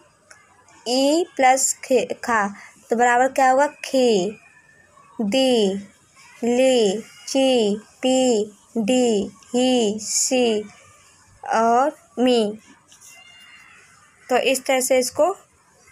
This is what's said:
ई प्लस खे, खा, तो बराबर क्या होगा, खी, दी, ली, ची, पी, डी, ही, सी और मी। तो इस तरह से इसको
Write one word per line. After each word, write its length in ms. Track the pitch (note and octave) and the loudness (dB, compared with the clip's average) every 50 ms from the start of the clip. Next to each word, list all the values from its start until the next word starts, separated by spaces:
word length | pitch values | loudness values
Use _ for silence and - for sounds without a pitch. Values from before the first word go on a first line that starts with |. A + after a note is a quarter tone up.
| _ _ _ _ _ _ - _ _ _ _ _ _ _ - - - | _ _ _ _ _ _ -20 _ _ _ _ _ _ _ -20 -14 -6
ई 380 | A3+ B3+ C4 C4+ C#4+ D#4 E4+ F#4 - - | -4 0 0 2 2 2 0 -2 -4 -2
प्लस 380 | - C4+ B3+ C4 C4+ - - - - - | 2 4 4 4 2 0 -4 -6 -8 -4
खे, 220 | - C4 A3+ - | 0 0 0 0
खा, 480 | - - - - B3 A3+ G#3+ G3 G3+ G3+ - - - _ - _ - | -2 -8 -10 -4 -2 -2 -2 -2 -4 -6 -12 -20 -20 _ -20 _ -6
तो 60 | A#3 | 0
बराबर 320 | A3+ B3 B3 A#3+ B3 C4 | 0 2 2 4 2 0
क्या 240 | C4+ C4+ C#4 C4 C4 | 0 2 2 2 4
होगा, 160 | C4 C4+ D4 | 4 2 2
खी, 720 | D4 - - - - C4+ C4 B3+ A#3+ A3 F#3 F3 G#3 G#3 - _ _ _ - _ _ _ _ _ _ _ - - _ - - | 0 -2 -10 -10 -4 0 2 2 2 2 0 0 -4 -8 -12 _ _ _ -20 _ _ _ _ _ _ _ -20 -20 _ -10 -8
दी, 540 | A3 G3+ C4 C4 C4 C4 B3 A3+ G3+ F#3+ G3 G3+ G3+ - _ _ _ _ _ - - - - - A#3 | -6 -2 0 0 2 2 2 2 2 0 -2 -6 -10 -14 _ _ _ _ _ -20 -20 -20 -14 -6 -4
ली, 580 | A#3 A#3+ B3 C4 C4 B3+ A#3+ G#3+ G3 F#3+ A3+ - - - - - | -2 0 2 2 2 2 2 2 0 0 -4 -8 -14 -20 -20 -14
ची, 500 | - - C4+ C4+ C4 B3+ A#3+ G#3+ G3+ G#3 | -4 -2 0 0 2 2 2 0 0 -2
पी, 760 | G#3+ - _ _ - - B3+ B3+ C4 C4 B3 A#3 G3+ G#3+ G#3+ - _ _ _ - | -4 -8 _ _ -6 -2 0 0 2 2 2 0 0 -2 -6 -10 _ _ _ -8
डी, 540 | A#3 G#3 A3 B3+ B3+ B3 A#3+ G#3+ G3 - - - - - - - | -4 -2 0 0 2 2 0 0 -2 -4 -6 -12 -20 -16 -6 -2
ही, 440 | B3 B3+ B3+ B3+ A#3+ A3 G3+ G#3+ G#3+ | 0 0 2 2 0 0 -2 -4 -6
सी 680 | - - - - - - C4 B3+ B3 A#3 G#3+ G#3 G#3 G#3 - - - - _ _ _ _ _ _ _ _ _ - - - - | -8 -6 -4 -4 -2 -2 0 0 0 0 -2 -4 -6 -10 -20 -20 -20 -20 _ _ _ _ _ _ _ _ _ -18 -8 -4 -2
और 420 | A3+ A3+ A3+ A#3 B3 C#4 D4+ D4+ _ _ _ - A#3 | 0 0 2 2 2 0 -2 -4 _ _ _ -4 -2
मी। 400 | B3 B3+ B3 A#3 G#3+ G3+ A3 A3 _ - - _ _ _ - _ - - - F5 F5 F5 E5+ F5 - - - - - _ - - _ _ - _ _ _ _ _ - - | 0 2 2 2 0 -2 -6 -10 _ -20 -20 _ _ _ -20 _ -20 -20 -20 -20 -20 -20 -20 -20 -20 -20 -20 -20 -20 _ -20 -20 _ _ -20 _ _ _ _ _ -6 -2
तो 80 | B3+ | -2
इस 280 | A#3 - B3+ C4+ B3+ - | 0 0 0 -2 -2 -2
तरह 140 | - C4 B3+ | -2 -2 -2
से 200 | B3+ - B3+ B3+ | 0 0 0 0
इसको 340 | A#3+ - - - D4+ F4+ G4 - - _ _ _ _ _ _ _ _ - | 0 -2 -2 -2 -2 -2 -2 -6 -14 _ _ _ _ _ _ _ _ -6